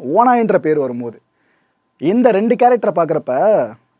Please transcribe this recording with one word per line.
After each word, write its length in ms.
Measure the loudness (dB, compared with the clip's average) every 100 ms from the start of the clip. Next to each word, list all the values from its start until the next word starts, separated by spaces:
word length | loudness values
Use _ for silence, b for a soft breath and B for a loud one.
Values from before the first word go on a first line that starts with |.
| -2 2
ஓனாயின்ற 400 | 2 2 2 0 0
பேர் 140 | -2
வரும்போது 340 | -2 -6 -10 -14 _ _ _ _ _ _ _ _
இந்த 260 | -2 2 2 2
ரெண்டு 180 | 0 2
கேரக்டரை 320 | 2 2 0 -2
பார்க்குறப்ப 340 | -2 -2 -4 0 2 2 -2 -8 _ _